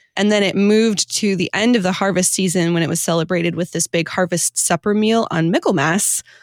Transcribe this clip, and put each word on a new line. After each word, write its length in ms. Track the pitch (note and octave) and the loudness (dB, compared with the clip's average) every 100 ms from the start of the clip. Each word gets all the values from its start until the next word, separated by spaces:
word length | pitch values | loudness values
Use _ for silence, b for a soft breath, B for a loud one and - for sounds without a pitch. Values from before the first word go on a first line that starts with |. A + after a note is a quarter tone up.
| b - | b -2
And 160 | G3+ | 0
then 100 | G#3+ | 2
it 140 | G3 F#3 | 0 2
moved 580 | G3+ G#3+ A3+ G3+ - - | 2 4 2 0 -4 -2
to 180 | G#3 F#3+ | -2 0
the 140 | F3+ | -2
end 220 | - A3+ A#3+ | 0 2 2
of 80 | |
the 80 | F3+ | 2
harvest 400 | F#3 G3 F#3 F#3 | 0 0 0 0
season 420 | - F#3+ F3+ E3+ | 0 0 0 2
when 80 | E3+ | 0
it 60 | D#3 | 0
was 120 | E3 | -2
celebrated 540 | - E3 E3 F3+ E3+ | -2 -2 0 -2 -2
with 160 | D#3+ F3 | -4 -6
this 160 | E3+ - | -4 -2
big 220 | E3+ E3 | -2 -2
harvest 500 | - F3+ E3+ - - | -2 -2 -2 -2 -2
supper 360 | - F3 G#3+ | -2 0 0
meal 340 | G#3 G#3+ A3+ - | 0 2 0 0
on 220 | E3+ E3 | 0 0
Michaelmas, 720 | A#3+ - F3+ D3+ F3+ - - b b | 0 0 0 0 0 -2 -4 b b